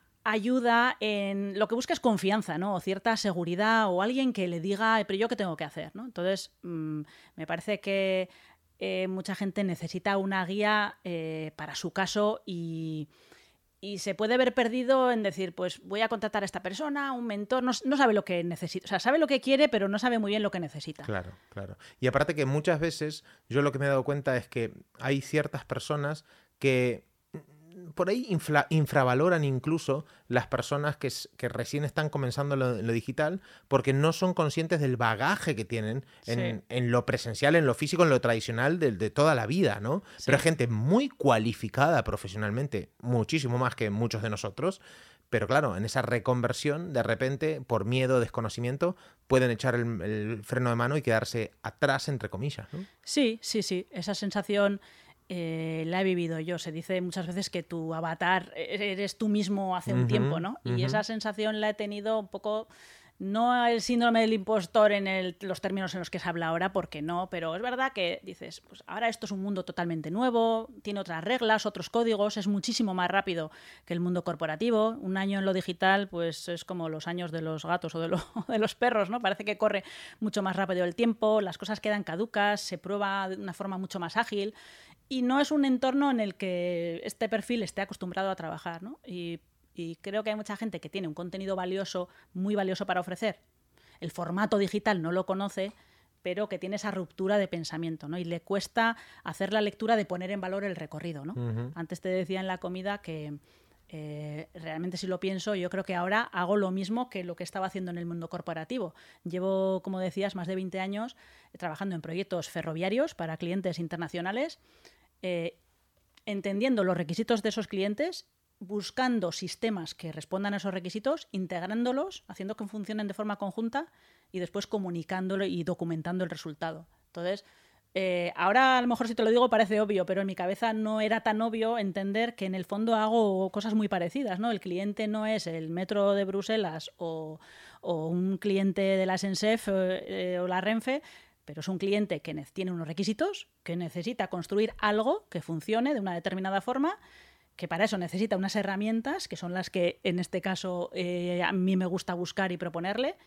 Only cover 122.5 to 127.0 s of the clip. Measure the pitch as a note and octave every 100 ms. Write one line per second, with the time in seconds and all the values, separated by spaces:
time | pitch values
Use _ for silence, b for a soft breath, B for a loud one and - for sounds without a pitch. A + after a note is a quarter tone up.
122.5 | G#3+ G#3 G#3+ G3 G#3+ G3+ G3+ G#3+ G3+ G3+
123.5 | A3 A3+ C#4 E4 b b b b F#3 F3+
124.5 | G3+ - G#3+ F#3 E3+ D#3 F#3 F#3 F#3+ F#3+
125.5 | F3 E3 E3+ E3+ D#3+ E3+ F#3 F3 D#3+ D#3+
126.5 | D3 E3 D#3+ E3 _